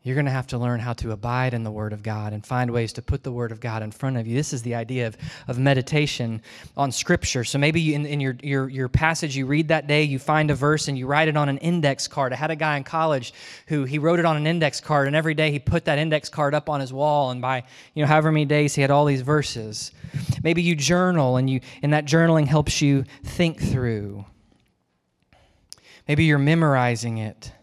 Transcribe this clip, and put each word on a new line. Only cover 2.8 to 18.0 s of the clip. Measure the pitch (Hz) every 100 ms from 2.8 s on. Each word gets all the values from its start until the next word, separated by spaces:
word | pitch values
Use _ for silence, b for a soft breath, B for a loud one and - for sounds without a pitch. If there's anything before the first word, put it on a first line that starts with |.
| 113
to | -
put | - 139
the | -
Word | 120 117
of | 110
God | 120 110
in | 107
front | - 135 131
of | 110
you. |
This | 120 151
is | 135
the | 117
idea | 117 117 127 117
of, | 107 156 B -
of | 123
meditation | 131 135 123 151 147 - 117 113 B B B
on | - 139
Scripture. | 123 - 175 - 131
So | 113 143
maybe | 147 160
you, | 156 147
in, | 147
in | 147
your, | 135 123
your, | 147 139 131
your | 135 127
passage | - 160 165 160 135
you |
read | 131 147 156
that | 160 147
day, | 147
you | 151 135
find | - 156 151
a |
verse | 135 143 151 151
and | 135
you | 127
write | 143 160
it | 151
on | 147
an | 139
index | 160 175 147 135 -
card. | - 131
I | 123
had | 156
a | 156
guy | 156 147
in |
college | 131 165 160 143 120 B B B -
who, | 151
he | 135 147
wrote | 151 170
it |
on | 170 156
an | 151
index | 175 156 -
card, | - 151 139
and |
every | 151 160
day | 156 156
he | 147
put | - 170
that | 165 143
index | 160 151 -
card | - 143
up | 147 147
on | 147
his | 135
wall, | 131 151 147 135
and | 127
by, | 127 131 123 B B
you | -